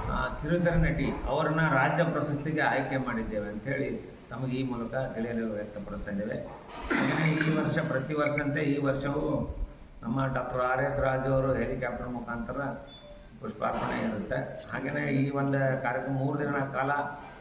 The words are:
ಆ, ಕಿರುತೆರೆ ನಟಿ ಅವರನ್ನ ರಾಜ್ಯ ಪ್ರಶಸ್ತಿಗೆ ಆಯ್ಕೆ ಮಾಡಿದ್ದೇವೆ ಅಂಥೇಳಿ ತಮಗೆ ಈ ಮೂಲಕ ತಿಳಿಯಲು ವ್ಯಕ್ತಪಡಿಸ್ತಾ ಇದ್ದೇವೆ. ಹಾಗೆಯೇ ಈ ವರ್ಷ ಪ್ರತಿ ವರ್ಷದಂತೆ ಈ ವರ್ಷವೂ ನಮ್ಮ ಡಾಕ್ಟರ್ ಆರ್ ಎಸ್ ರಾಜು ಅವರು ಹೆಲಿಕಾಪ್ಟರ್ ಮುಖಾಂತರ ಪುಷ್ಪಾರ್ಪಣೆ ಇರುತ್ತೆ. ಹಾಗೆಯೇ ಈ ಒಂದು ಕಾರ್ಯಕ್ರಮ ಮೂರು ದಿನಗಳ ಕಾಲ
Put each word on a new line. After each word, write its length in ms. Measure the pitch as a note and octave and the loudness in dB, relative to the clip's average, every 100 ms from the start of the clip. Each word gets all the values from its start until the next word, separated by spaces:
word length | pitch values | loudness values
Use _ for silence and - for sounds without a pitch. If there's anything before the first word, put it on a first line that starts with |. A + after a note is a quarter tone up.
| - | -2
ಆ, 160 | B2 B2+ | -2 -2
ಕಿರುತೆರೆ 480 | - D3+ F3 F3 E3 | -4 0 4 4 6
ನಟಿ 360 | D#3+ D#3 C#3 - - | 4 4 0 0 0
ಅವರನ್ನ 400 | C#3+ D3+ D#3+ D#3+ | 2 2 4 4
ರಾಜ್ಯ 360 | C3+ C#3+ - | 6 4 4
ಪ್ರಶಸ್ತಿಗೆ 560 | D#3+ D3+ C#3+ C#3 D#3+ D#3 | 2 2 0 -2 0 2
ಆಯ್ಕೆ 360 | B2+ B2+ C#3 C3+ | 4 2 2 0
ಮಾಡಿದ್ದೇವೆ 520 | B2 A2+ A2 G#2+ G#2 | 0 -2 -2 -2 -2
ಅಂಥೇಳಿ 680 | G#2 B2+ C#3+ A#2 A2+ - - - | -4 -4 -2 -2 -4 -8 -16 -12
ತಮಗೆ 260 | B2 B2+ B2+ | -6 -2 0
ಈ 60 | |
ಮೂಲಕ 320 | C3 A#2 A2+ | 0 -2 -2
ತಿಳಿಯಲು 520 | B2+ B2+ G#2+ A#2 A2+ A2+ | -2 -2 -2 -2 -2 -2
ವ್ಯಕ್ತಪಡಿಸ್ತಾ 640 | G#2 G#2 G2+ G2 G2+ G#2 | -2 -6 -8 -8 -8 -4
ಇದ್ದೇವೆ. 260 | G2+ - - - - - - - | -4 -2 -4 -6 -12 -14 -10 0
ಹಾಗೆಯೇ 420 | - C3+ D3+ D#3+ D#3 | 2 2 2 2 4
ಈ 200 | D#3+ D#3 | 2 2
ವರ್ಷ 220 | D3 D3 | 2 0
ಪ್ರತಿ 360 | D3+ C3 C3+ | 0 -2 0
ವರ್ಷದಂತೆ 460 | D3+ D3 D3 C#3+ D3 | 0 0 0 0 0
ಈ 220 | C#3+ C#3 | 2 2
ವರ್ಷವೂ 720 | C3+ C3+ C#3+ C#3+ C3+ C3 - - - - - - | 2 0 0 0 0 0 -2 -4 -6 -6 -18 -10
ನಮ್ಮ 240 | A2+ C3 C3+ | -2 0 2
ಡಾಕ್ಟರ್ 340 | C3 B2 B2+ | 0 -2 0
ಆರ್ 220 | B2 C3 | 2 4
ಎಸ್ 180 | C#3 C#3 | 2 2
ರಾಜು 320 | C3+ C3 C3+ | 2 2 4
ಅವರು 220 | C3+ C3 | 4 4
ಹೆಲಿಕಾಪ್ಟರ್ 540 | B2 A#2 C3+ B2 A2 B2 | 2 2 0 -2 -2 -4
ಮುಖಾಂತರ 520 | B2 A2+ A#2 A2+ C3+ C3+ A2+ - - - - - - | -6 -6 -6 -4 -4 -4 -6 -12 -18 -18 -18 -18 -12
ಪುಷ್ಪಾರ್ಪಣೆ 680 | A2 - A#2 A#2+ A#2+ A#2 A2+ | -10 -2 -2 0 -2 0 0
ಇರುತ್ತೆ. 280 | G#2 F#2 C#3 - - - | -2 -2 -2 -4 -8 -8
ಹಾಗೆಯೇ 380 | A#2+ C3+ D3 D3 | -6 -2 -2 2
ಈ 200 | C3+ C3+ | 2 2
ಒಂದು 520 | C#3 C#3 C#3 C3+ C3 | 2 2 4 4 2
ಕಾರ್ಯಕ್ರಮ 320 | B2 B2+ C3+ | 0 0 0
ಮೂರು 240 | C3+ C3+ C#3+ | 0 2 0
ದಿನಗಳ 200 | D3 C#3+ | 0 0
ಕಾಲ 320 | C3+ B2+ C#3 D3 - - - - | 0 0 2 0 0 -6 -12 -16